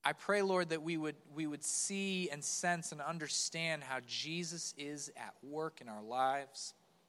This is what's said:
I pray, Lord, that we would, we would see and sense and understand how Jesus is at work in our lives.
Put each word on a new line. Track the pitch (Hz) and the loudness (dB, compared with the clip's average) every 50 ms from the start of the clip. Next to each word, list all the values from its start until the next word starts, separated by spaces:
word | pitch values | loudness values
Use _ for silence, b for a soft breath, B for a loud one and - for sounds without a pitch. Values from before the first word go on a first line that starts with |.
I | - 143 147 | 4 2 2
pray, | - - - 196 208 | 2 2 4 4 6
Lord, | 196 196 185 180 175 165 | 6 6 6 4 4 4
that | 160 160 | 0 0
we | 151 165 170 | 0 0 0
would, | 160 156 151 147 - - - 147 | 2 0 0 -2 -4 -12 -12 -4
we | 151 156 | -2 -2
would | 151 147 143 | -2 -2 -2
see | - - - - - - 202 196 196 196 190 185 180 147 | -2 0 0 0 0 0 0 0 0 2 2 2 0 0
and | 143 147 | -2 -4
sense | 143 - - - - 175 175 170 160 - | -2 -2 -2 2 2 2 2 2 0 -4
and | 165 147 | -6 -4
understand | 139 151 165 170 151 139 - - - - - 165 165 165 160 151 139 | -4 -4 -2 -2 -2 -2 0 0 0 0 0 0 0 2 0 0 -2
how | 131 131 131 123 | -4 -4 -4 -4
Jesus | 120 - - - 151 160 170 175 165 170 170 - - - - | -4 -4 -4 -2 -2 -2 -2 -2 -2 -4 -6 -6 -6 -6 -6
is | 143 147 147 147 139 147 - | -6 -6 -4 -6 -8 -10 -10
at | 123 117 104 - - | -10 -12 -12 -12 -14
work | - 135 147 156 156 160 139 - | -12 -6 -4 -2 -2 -4 -4 -8
in | 131 120 | -12 -10
our | 107 107 | -10 -8
lives. | 107 110 120 127 131 131 135 139 139 - - - - - - _ _ _ _ _ _ | -6 -2 2 4 6 6 4 2 -2 -4 -8 -8 -8 -8 -10 _ _ _ _ _ _